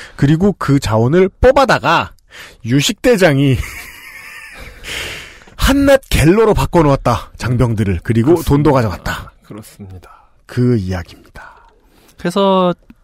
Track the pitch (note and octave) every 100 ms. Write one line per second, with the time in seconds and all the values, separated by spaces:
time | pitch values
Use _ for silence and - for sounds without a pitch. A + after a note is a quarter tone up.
0 | - - D#3 D#3+ G3+ - - C#3 G2+ A2
1 | A#2 E3+ F#3+ - B3 C#4+ C4 - G3+ D#3+
2 | G#2 - _ - - - A2 C3+ C#3 A3
3 | B3+ A3+ F3 C3+ C#3+ B2+ - - - -
4 | - - - - - - - - - -
5 | - - - - - - - C#4 C#4 C4+
6 | - - D3 G#3 A3 C#3+ C3+ F3 D3+ C3+
7 | B2+ A2+ - - A2+ B2 B2 G#2+ G3 F2
8 | - A2+ A#2 E3+ C#3+ C#3+ D3+ C3 A2 E2+
9 | - - - _ _ G#2 - - G2 F#2
10 | - - _ _ _ - B2 B2 F#2 F2+
11 | F2 - - - - - _ _ _ _
12 | _ _ F3 G3 G3 F#3+ F3+ E3+ _ -